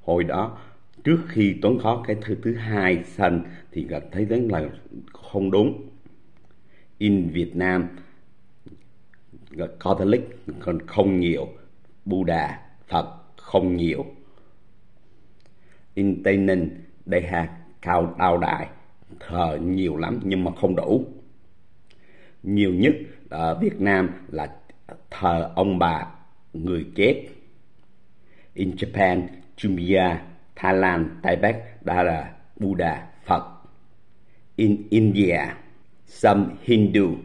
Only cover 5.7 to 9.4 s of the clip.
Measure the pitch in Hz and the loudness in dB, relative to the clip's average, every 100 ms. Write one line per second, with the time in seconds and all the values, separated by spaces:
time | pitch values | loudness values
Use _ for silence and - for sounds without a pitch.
5.7 | - - - - - - - - - - | 0 -12 -18 -20 -20 -20 -20 -20 -20 -20
6.7 | - - - 104 98 85 82 85 85 92 | -20 -20 -2 2 4 2 -2 -2 0 2
7.7 | 90 87 - - - - - - - - | 2 -2 -8 -20 -20 -20 -20 -20 -20 -20
8.7 | - - - - - - - | -20 -20 -20 -20 -20 -20 -20